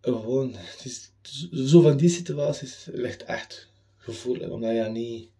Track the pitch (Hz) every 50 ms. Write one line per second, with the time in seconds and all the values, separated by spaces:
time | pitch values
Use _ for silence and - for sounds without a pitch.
0 | - 131 123 113 110 117 131 135 135 123 110 95 92 - - - - 127 127 -
1 | - - _ _ _ - 139 135 160 180 175 139 131 135 160 170 151 151 139 135
2 | 160 175 175 - - - 147 143 143 151 147 - 147 - - - - 160 135 -
3 | 120 113 - - - - - - - - - - - _ _ _ _ _ _ _
4 | - 117 113 - - 123 127 - - 92 95 110 113 113 117 113 110 107 113 113
5 | 117 117 117 113 - - _